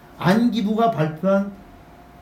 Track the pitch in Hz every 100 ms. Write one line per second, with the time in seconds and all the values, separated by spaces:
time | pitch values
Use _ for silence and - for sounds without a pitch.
0 | - - 165 214 240 208 202 220 233 143
1 | 156 - 190 196 202 - - - - -
2 | - -